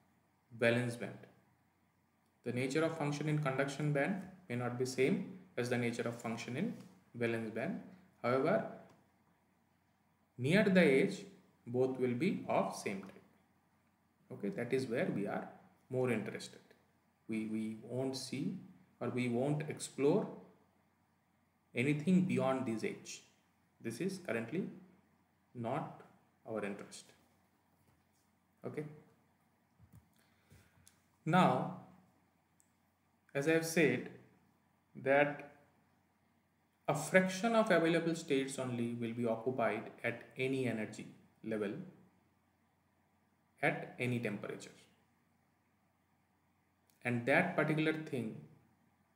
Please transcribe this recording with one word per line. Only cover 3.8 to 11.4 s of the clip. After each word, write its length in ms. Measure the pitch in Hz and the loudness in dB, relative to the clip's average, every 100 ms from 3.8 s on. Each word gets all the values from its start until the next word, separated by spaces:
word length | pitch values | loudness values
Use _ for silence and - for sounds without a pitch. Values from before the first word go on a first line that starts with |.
| 151 | 0
band 300 | 143 156 208 - - - | 2 2 -2 -8 -16 -8
may 60 | 123 | -4
not 220 | 120 123 | -2 -2
be 60 | |
same 320 | 127 - 135 - - - - - | -2 2 2 2 -2 -12 -10 -6
as 140 | 120 | -2
the 80 | 120 | 0
nature 280 | 120 117 120 | 0 -2 -4
of 100 | 117 113 | -4 -6
function 300 | 113 - 131 | -6 -6 -4
in 180 | 233 - - - _ | -4 -6 -14 -20 _
valence 360 | 120 117 117 110 | -2 0 0 -4
band. 300 | 110 151 240 - - - _ | -4 -4 -6 -10 -20 -20 _
However, 440 | 117 127 151 220 - - - - _ _ _ _ _ _ _ _ _ _ _ _ _ - | 0 2 4 2 0 -10 -18 -20 _ _ _ _ _ _ _ _ _ _ _ _ _ -4
near 280 | 131 196 | 4 6
the 180 | 202 185 | 6 8
edge, 360 | 156 135 - - - - | 8 8 4 0 -10 -20